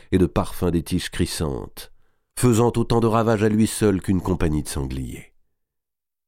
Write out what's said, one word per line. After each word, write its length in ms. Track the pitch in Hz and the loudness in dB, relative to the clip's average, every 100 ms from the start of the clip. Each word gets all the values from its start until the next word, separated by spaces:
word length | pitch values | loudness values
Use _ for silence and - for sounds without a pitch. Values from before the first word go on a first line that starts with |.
| - | -2
et 80 | 95 | 2
de 80 | 87 | 2
parfum 440 | - 92 - 90 | 2 -4 -2 0
des 120 | 82 | 0
tiges 280 | 73 90 - | -2 -4 -4
crissantes, 840 | - 87 - 80 62 50 - - - _ _ _ - | -2 -4 -2 -4 -6 -10 -16 -20 -20 _ _ _ 0
faisant 360 | 123 110 120 117 | 2 4 4 2
autant 240 | 110 117 | 0 2
de 60 | 113 | 2
ravages 380 | 110 110 110 | 2 2 2
à 40 | 107 | 2
lui 180 | 107 110 | 2 2
seul 360 | - 107 95 | 2 2 2
qu'une 180 | - 92 | 0 -2
compagnie 420 | 82 87 85 76 | 0 0 0 0
de 60 | 71 | -4
sangliers. 640 | 73 65 65 62 60 - _ _ _ _ _ _ _ _ _ | -6 -6 -6 -8 -12 -18 _ _ _ _ _ _ _ _ _